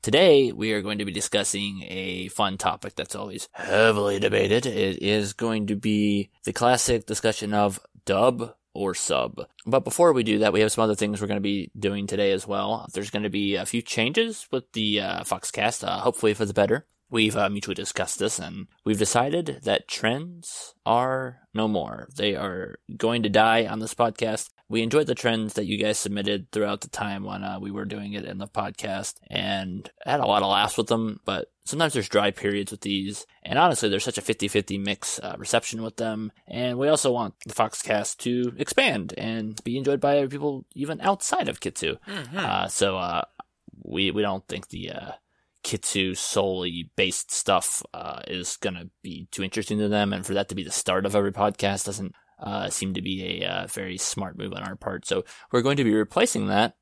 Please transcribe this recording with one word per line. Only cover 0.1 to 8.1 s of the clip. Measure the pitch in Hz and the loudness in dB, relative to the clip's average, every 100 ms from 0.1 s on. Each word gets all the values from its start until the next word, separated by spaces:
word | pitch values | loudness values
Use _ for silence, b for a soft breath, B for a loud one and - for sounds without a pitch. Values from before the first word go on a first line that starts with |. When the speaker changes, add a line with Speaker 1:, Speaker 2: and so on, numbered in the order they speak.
| 127 185 147 131 | 6 10 10 8
Speaker 1:
we | - 110 | 2 0
are | 107 | 0
going | 101 104 | -2 -2
to | 101 | -2
be | |
discussing | 95 - 104 98 98 101 98 - | -2 0 0 2 -2 -4 -6 -8
a | 95 95 92 92 | -8 -6 -6 -6
fun | - 101 95 | -2 -2 0
topic | 92 - 101 | -2 -2 -8
that's | - - 101 | -8 -8 -8
always | 104 - - | -10 -10 -12
heavily | - 90 95 113 104 101 98 | -10 0 6 6 6 2 2
debated. | 101 104 98 110 123 | 2 4 4 4 2
It | 104 98 92 | 0 0 0
is | 98 107 101 | 2 2 0
going | - 117 110 104 | -2 -2 -2 -2
to | 104 | -2
be | 107 107 104 101 101 _ | 2 2 4 2 -2 _
the | - | -6
classic | - 120 123 - 117 - | 2 4 4 4 0 0
discussion | 107 113 107 104 | 0 0 0 0
of | 104 104 95 - - | 4 4 2 -12 -14
dub | - | 0